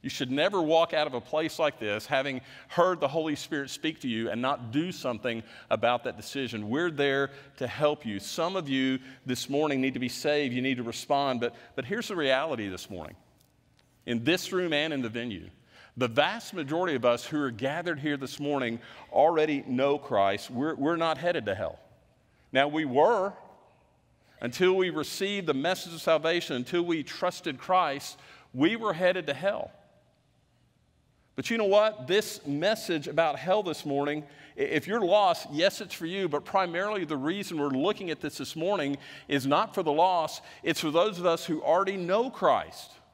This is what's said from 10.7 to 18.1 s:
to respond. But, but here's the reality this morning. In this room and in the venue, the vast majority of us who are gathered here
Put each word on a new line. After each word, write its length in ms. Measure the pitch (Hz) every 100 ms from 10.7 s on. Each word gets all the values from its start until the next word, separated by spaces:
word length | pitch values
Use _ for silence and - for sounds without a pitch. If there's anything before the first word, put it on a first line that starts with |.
| 123
to 80 |
respond. 560 | 117 113 - 143 143 123
But, 160 | 120 - -
but 100 | -
here's 220 | 127 208 233
the 100 | 190
reality 520 | 143 131 160 127 104
this 200 | 92 -
morning. 280 | 92 78 - _ _ _ _ _ _ _ _ -
In 160 | 117
this 300 | 120 180 -
room 200 | 185 180
and 220 | 147 156
in 80 | 143
the 60 | 117
venue, 420 | 117 120 104 92 - _ - - -
the 100 | 123
vast 480 | 117 151 220 -
majority 400 | 190 139 160 180
of 100 | 135
us 200 | 120 120
who 180 | - 139
are 80 | 139
gathered 480 | 113 135 156 175 156
here 180 | 151